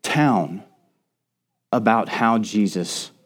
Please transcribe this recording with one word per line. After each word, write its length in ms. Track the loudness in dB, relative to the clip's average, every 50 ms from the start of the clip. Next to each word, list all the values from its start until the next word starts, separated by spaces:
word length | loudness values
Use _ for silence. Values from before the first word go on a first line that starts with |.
town 600 | -6 -2 0 2 2 2 2 2 0 -2 -6 -12 -14 _ _ _ _ _ _ _ _ _ _ _ _ _ _ _ _ _ _ _ _ _
about 380 | -4 0 2 4 2 2 2 -2
how 300 | -2 0 2 2 2 2
Jesus 720 | 0 0 0 2 2 2 0 -2 -6 -4 -6 -10 -10 -12 _ _ _